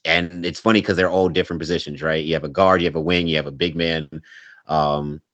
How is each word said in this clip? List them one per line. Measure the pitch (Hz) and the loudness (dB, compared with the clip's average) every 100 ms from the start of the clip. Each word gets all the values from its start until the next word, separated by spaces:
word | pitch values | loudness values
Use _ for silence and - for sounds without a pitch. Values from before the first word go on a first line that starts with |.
| 80 | 0
and | 85 85 90 87 | 0 0 -6 -6
it's | 87 | -2
funny | 113 110 | 4 4
'cause | 95 90 | 4 2
they're | 90 | 2
all | 92 92 | 4 2
different | 82 85 87 | 2 -2 -4
positions, | 80 85 - 71 | -2 -4 -4 -6
right? | 80 80 | -2 -2
You | 78 | 0
have | 80 | -2
a | 73 | -2
guard, | 69 95 92 | 2 4 4
you | 85 | 2
have | 78 | 0
a | |
wing, | 78 87 85 | 0 0 2
you | 78 | -2
have | 73 | -4
a | |
big | 71 87 80 | -4 -4 -2
man. | 82 82 76 78 - - - - - | -2 -2 -6 -12 -16 -20 -20 -20 -4
Um, | 78 73 73 73 76 _ | 0 2 0 -4 -10 _